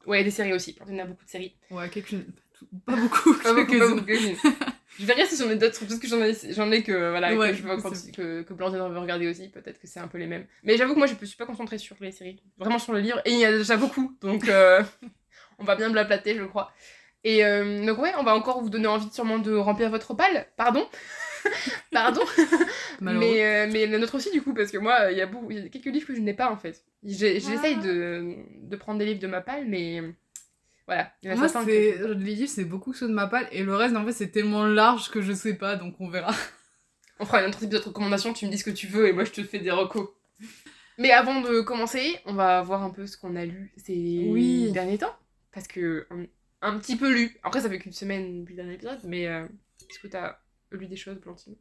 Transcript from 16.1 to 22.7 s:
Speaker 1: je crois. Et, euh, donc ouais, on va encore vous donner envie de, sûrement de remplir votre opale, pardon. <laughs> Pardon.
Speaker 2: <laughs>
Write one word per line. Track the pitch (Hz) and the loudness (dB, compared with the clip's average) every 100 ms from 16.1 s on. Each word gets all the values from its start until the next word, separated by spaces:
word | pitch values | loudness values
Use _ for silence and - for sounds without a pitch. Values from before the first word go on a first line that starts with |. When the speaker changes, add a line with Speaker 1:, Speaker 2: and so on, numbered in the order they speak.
| 202 208 226 | 2 0 -2
Speaker 1:
je | |
crois. | 190 208 - _ - - _ _ | -4 -6 -8 _ -20 -20 _ _
Et, | 220 220 208 | 2 6 6
euh, | 202 202 208 214 | 4 0 0 0
donc | 220 | 0
ouais, | 320 339 | 0 2
on | |
va | 233 220 | 4 4
encore | 226 247 | 2 -2
vous | 226 | -2
donner | 220 214 | 0 0
envie | 214 214 | 0 -2
de, | |
sûrement | - 226 220 | -4 -2 0
de | 214 214 | 0 2
remplir | 202 208 226 | 2 2 0
votre | 220 - | -2 -4
opale, | 226 381 339 - - | 2 2 2 -2 0
pardon. | 240 247 453 | 2 2 0
<laughs> | - - - 640 - 403 440 - - - | -8 -16 -14 -12 -6 -4 -4 -6 -8 -2
Pardon. | 233 240 247 494 - 311 330 | 2 2 2 2 4 4 4
Speaker 2:
<laughs> | 339 | 2